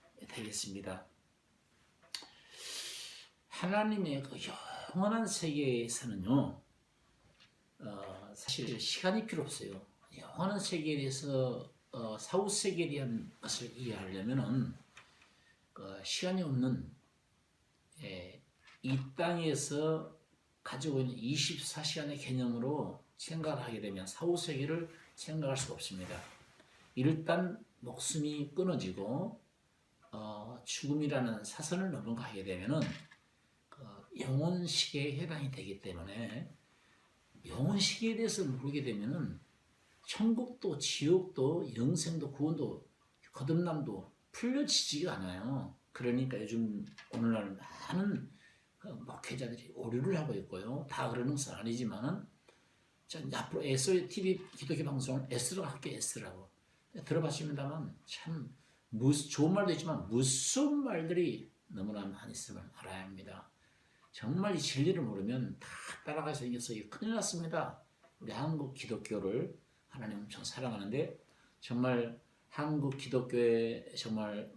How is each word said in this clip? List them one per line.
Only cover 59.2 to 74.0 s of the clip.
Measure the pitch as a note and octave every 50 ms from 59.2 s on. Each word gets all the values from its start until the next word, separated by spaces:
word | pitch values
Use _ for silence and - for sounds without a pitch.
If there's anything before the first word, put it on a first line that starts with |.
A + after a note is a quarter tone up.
| - -
좋은 | - - D3 E3 F#3+
말도 | G3+ G3 F3+ D#3+
있지만 | C#3 - E3 D3+ - E2+ F#2
무서운 | A2 A#2+ C3+ C3 - - - - - C4 D4 C#4+ D4 C#4+ C#4
말들이 | B3+ G3+ E3 D#3+ E3 F3+ F3 F3 D3 A2+ - - - _ _ _ -
너무나 | - G2+ F#2+ G#2+ G#2+ G#2 G2
많이 | G2 G2 - - -
있음을 | - - - - G2 F#2 F#2 - -
알아야 | - - F#2 F#2 F#2+ F#2+
합니다. | F#2+ G2 F#2 F#2 - F#2 F#2+ - - _ _ _ _ _ _ _ _ _ _ _ -
정말 | - - - A2+ D3 F3+ G3 G#3 F#3
이 | D#3
진리를 | C3+ - - C3+ C#3+ F3 G3 E3+
모르면 | C#3 G#2+ G#2 G2 G2 G#2+ B2 C3 A#2+ F#2+ - -
다 | - - - - - - - - -
따라가게 | - D3 D#3 D#3 D3+ D3
생겨서 | - B2 B2 A#2+ A#2+ - - A#2
이게 | G#2+ G#2 -
큰일 | - - - G#3+ A3+
났습니다. | A3 F#3+ - - E3+ E3 D#3+ E3 D#3+ C#3+ - - - - _ _ _ _ - _ -
우리 | - A#2
한국 | G#2+ A2+ C#3+ D#3+ D#3+ D3 C#3 B2+ C3
기독교를 | - - - A#2 G2+ - - G#2+ G2+ F#2 F#2+ G#2+ C3 F3 - - - _ _ _ _ _ _
하나님 | - B2+ A2+ G#2+ G#2 G2+
엄청 | G#2 G#2 - - -
사랑하는데 | - - - C3 B2 A2 G2+ G2 G#2 A2+ C#3 - - - - - _ - _ _ _ _ _
정말 | - - A#2+ A#2+ B2 B2+ B2 A#2+ A#2 A#2 A#2 - - _ _ _ _ _
한국 | - - D3 D#3 D3+ D3 C3+ C#3 C3 -
기독교의 | - - - B2+ B2 - - A#2+ A#2+ A#2 A#2 A2+ A2+ A2+ A#2 - - - -
정말 | -